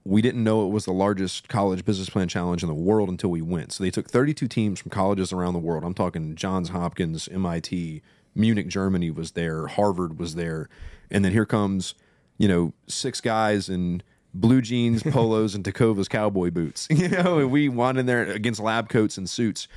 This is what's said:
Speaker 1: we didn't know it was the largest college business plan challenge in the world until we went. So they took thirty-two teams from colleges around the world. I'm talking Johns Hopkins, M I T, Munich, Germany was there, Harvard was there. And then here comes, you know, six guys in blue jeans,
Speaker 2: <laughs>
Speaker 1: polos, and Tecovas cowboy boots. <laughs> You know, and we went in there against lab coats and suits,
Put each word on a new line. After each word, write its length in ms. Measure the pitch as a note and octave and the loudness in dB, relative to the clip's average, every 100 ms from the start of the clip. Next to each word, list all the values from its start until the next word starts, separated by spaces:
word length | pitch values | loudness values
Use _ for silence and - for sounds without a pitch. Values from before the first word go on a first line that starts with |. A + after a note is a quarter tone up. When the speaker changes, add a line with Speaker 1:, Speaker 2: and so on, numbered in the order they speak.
Speaker 1:
we 180 | F#2+ G#2 | 0 2
didn't 220 | A#2+ B2 | 4 2
know 220 | A2 A2 F#2+ | 2 2 2
it 60 | |
was 140 | G#2 F#2+ | -2 -2
the 80 | |
largest 540 | F#2 G2 G2 F#2 - - | 0 2 2 -2 -6 -6
college 380 | G#2+ G2+ F#2 F#2+ | 0 0 0 -2
business 240 | F#2+ F#2+ | -4 -2
plan 180 | G#2 F2+ | -2 -2
challenge 360 | - F2 F2 | -2 -2 -2
in 40 | E2+ | -2
the 60 | D2+ | -2
world 340 | F2+ A2 G2 | 2 2 2
until 200 | F2+ F#2+ | -2 -2
we 120 | E2+ | -2
went. 300 | D#2+ F2 - | -2 -4 -6
So 100 | - | -4
they 80 | F#2 | -2
took 180 | - - | -2 0
thirty-two 380 | B2 C#3+ D3+ B2 | 2 2 0 -4
teams 320 | B2 G#2+ F2+ | -2 -2 -4
from 100 | - | -6
colleges 420 | G2+ G2 G2 F#2 | -2 0 0 -2
around 220 | F#2 F2+ | -2 -2
the 60 | F2 | -2
world. 240 | E2 D#2+ | -2 -4
I'm 100 | E2+ | -4
talking 420 | F#2+ F2+ E2+ D#2 D#2 | -4 -4 -4 -8 -6
Johns 340 | G2 F#2 E2+ | -4 -2 -4
Hopkins, 580 | F#2 F2 - E2+ D#2+ - | -4 -6 -2 -4 -4 -8
M 160 | F#2+ F2+ | -4 -2
I 140 | E2+ | -4
T, 420 | - F2 E2 D2+ _ _ _ - | -6 -6 -6 -10 _ _ _ 0
Munich, 320 | A2 G#2 F2+ | 2 2 0
Germany 440 | G2 F#2+ F#2 E2+ | -2 0 0 -2
was 200 | D#2 E2 | -4 -8
there, 360 | - E2+ D#2+ D2+ | -4 -4 -4 -4
Harvard 500 | - G#2 F2+ E2+ D#2 | 0 2 2 -4 -4
was 160 | E2+ E2 | -8 -4
there. 340 | E2 D#2+ D2 - - - - | -4 -6 -8 -14 -18 -18 -2
And 120 | G2+ | 2
then 80 | F#2+ | 4
here 120 | A2 G#2 | 2 2
comes, 480 | A2 G2+ F#2+ - - _ _ _ - | 2 2 0 -4 -10 _ _ _ 0
you 100 | G#2 | 2
know, 240 | F2 E2+ - - | 4 2 -4 -12
six 340 | - C3 - | -6 -6 -4
guys 480 | A#2 A2 G#2+ G#2 F#2 | 0 2 2 2 0
in 320 | F#2 F2+ F2 - _ _ | -2 -2 -4 -8 _ _
blue 280 | F#2 A2+ C3 | 0 4 4
jeans, 420 | A2+ B2 A#2+ A2+ | 4 0 2 2
Speaker 2:
<laughs> 80 | D3+ | 2
Speaker 1:
polos, 440 | C#3 A2+ A2 A2 G2+ | 2 4 4 2 -2
and 80 | |
Tecovas 460 | F#2 - A2+ G2 F#2+ | -6 2 2 4 0
cowboy 400 | A2+ G#2+ G2 F2 | 0 0 2 0
boots. 360 | E2+ D#2+ - - | 0 -2 -4 0
<laughs> 20 | |
You 180 | D#3+ F3+ | 2 2
know, 300 | F#3+ F3+ E3 | 2 4 4
and 120 | C3 | 4
we 160 | C#3+ C#3+ | 4 2
went 280 | A#2+ B2+ C3 | 2 2 2
in 80 | B2+ | 2
there 180 | A#2+ | 2
against 360 | F#2+ G#2 A#2 G#2+ | 0 0 -2 -2
lab 280 | G#2+ A2+ A2 | -2 -2 0
coats 280 | A#2 G#2+ - | 2 2 -2
and 120 | F2+ | -8
suits, 380 | - A2+ - - | -2 -2 -2 -10